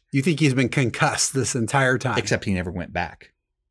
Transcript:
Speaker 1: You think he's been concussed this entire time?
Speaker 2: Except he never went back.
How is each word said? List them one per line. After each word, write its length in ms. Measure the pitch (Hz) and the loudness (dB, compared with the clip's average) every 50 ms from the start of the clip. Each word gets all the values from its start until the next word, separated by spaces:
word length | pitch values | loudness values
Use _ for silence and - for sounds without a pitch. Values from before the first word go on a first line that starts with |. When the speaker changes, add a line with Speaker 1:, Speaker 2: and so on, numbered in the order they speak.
| _ _ | _ _
Speaker 1:
You 120 | - 139 | -2 0
think 180 | 135 185 156 139 | 2 2 2 4
he's 140 | 160 139 127 | 4 2 4
been 160 | 131 127 113 | 2 0 0
concussed 640 | - 147 131 110 - - 156 143 - - - - - | 2 0 0 0 0 0 0 0 2 0 -2 -2 -2
this 200 | 131 120 - - | -2 -2 -2 -2
entire 440 | 127 113 104 - 139 131 127 127 120 | -2 -2 0 2 2 2 2 2 0
time? 180 | - 127 104 | 0 -2 -2
Speaker 2:
Except 300 | 101 107 - 123 - - | -2 0 0 -2 -2 0
he 80 | 107 95 | -2 -2
never 160 | 90 87 90 | -2 -2 -4
went 240 | 82 87 78 - - | -6 -8 -8 -6 -6
back. 400 | 85 85 80 - - - - _ _ _ _ _ _ _ _ | -6 -6 -6 -8 -14 -20 -20 _ _ _ _ _ _ _ _